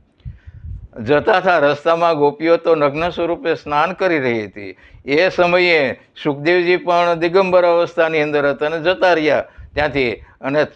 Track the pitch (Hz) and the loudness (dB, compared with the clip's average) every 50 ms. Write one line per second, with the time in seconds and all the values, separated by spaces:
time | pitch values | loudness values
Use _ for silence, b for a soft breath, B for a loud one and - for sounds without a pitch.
0 | _ _ _ B B B B B B B B B B B B B - - - 127 | _ _ _ B B B B B B B B B B B B B -16 -16 -16 -8
1 | 107 117 147 147 147 226 208 180 170 180 175 156 143 143 143 139 - 165 165 170 | -2 0 0 2 2 2 2 2 2 2 2 2 2 0 0 0 0 0 0 2
2 | 170 170 165 147 147 143 143 147 160 165 165 165 - 170 165 156 147 139 139 156 | 2 0 2 2 0 0 0 0 0 2 2 2 2 2 2 2 2 0 0 -2
3 | 170 180 - 180 170 165 170 156 151 165 151 - - 147 147 147 160 185 180 - | -4 -4 -4 -4 -4 -4 -4 -4 -4 -4 -4 -4 -6 -4 -2 0 0 -2 -2 -2
4 | 196 180 165 147 131 123 117 113 104 95 - 104 101 95 92 b b b b b | -2 0 0 0 0 -2 -2 -2 -4 -8 -12 -14 -16 -16 -16 b b b b b
5 | - 127 139 156 185 180 - 180 175 175 175 180 180 175 165 156 135 120 - b | -6 -2 0 2 2 2 2 0 2 2 2 2 4 4 4 2 2 0 -4 b
6 | b b b - - 151 139 143 143 175 180 180 170 175 180 175 151 175 175 175 | b b b -6 -4 -4 -4 -2 0 0 2 2 2 2 0 0 0 0 0 2
7 | 175 175 170 160 170 170 170 196 190 185 180 180 175 175 170 170 170 170 - 170 | 2 0 0 0 0 0 2 2 2 4 2 2 4 4 2 2 0 0 0 -2
8 | 165 160 160 151 151 151 147 147 139 143 135 117 151 151 165 160 151 175 185 - | 0 0 0 0 -2 0 0 0 0 0 -2 -2 -4 -4 -4 -2 -2 -2 0 2
9 | 190 180 170 160 156 147 131 110 - B B B B B - 139 151 147 127 143 | 2 2 2 2 2 0 0 0 -2 B B B B B -4 -4 -2 -2 -2 -2
10 | 127 117 98 b b b b _ 120 135 139 151 143 - - | -2 -2 -4 b b b b _ -8 -4 -2 -2 -2 -2 -6